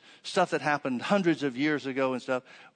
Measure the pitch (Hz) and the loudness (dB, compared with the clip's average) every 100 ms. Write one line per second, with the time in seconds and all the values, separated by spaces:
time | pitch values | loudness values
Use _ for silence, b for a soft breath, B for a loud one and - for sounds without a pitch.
0 | B B - 196 175 151 147 143 139 120 | B B -2 2 2 2 0 0 -2 -4
1 | - 202 170 147 143 123 151 147 135 131 | 0 2 2 0 -2 0 0 0 -2 0
2 | 131 127 - 127 B B B | 0 -2 -2 -4 B B B